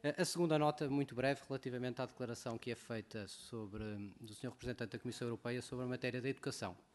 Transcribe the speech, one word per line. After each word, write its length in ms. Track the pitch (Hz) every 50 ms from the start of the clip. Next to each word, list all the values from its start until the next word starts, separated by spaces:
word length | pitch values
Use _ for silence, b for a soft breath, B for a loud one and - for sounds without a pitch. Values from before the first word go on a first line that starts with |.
A, 200 | - 147 147 -
a 40 | 185
segunda 320 | - - 165 175 165 156
nota, 320 | 151 151 151 147 - 156 139
muito 240 | 139 143 139 139 120
breve, 280 | 117 123 135 139 135 -
relativamente 560 | - 135 127 - 131 120 123 123 127 120 -
à 40 | 127
declaração 520 | 117 - - 127 117 117 - - 123 113
que 140 | 110 - 123
é 40 | 117
feita 520 | - - - 120 110 104 - - 113 101
sobre, 560 | 92 - - - - - 113 110 101 98 107 107 107 104 101 101 98 92 -
do 120 | 120 110 107
senhor 200 | - - 127 113
representante 380 | - - 123 120 - 120 101
da 80 | - 110
Comissão 280 | - 123 110 - 123
Europeia 340 | 120 117 110 - 120 123 123
sobre 220 | 120 - - 123 127
a 40 | 123
matéria 320 | 127 123 - 127 120 127
da 80 | 117 135
educação. 480 | 131 - - 139 127 - 113 95 90 - - _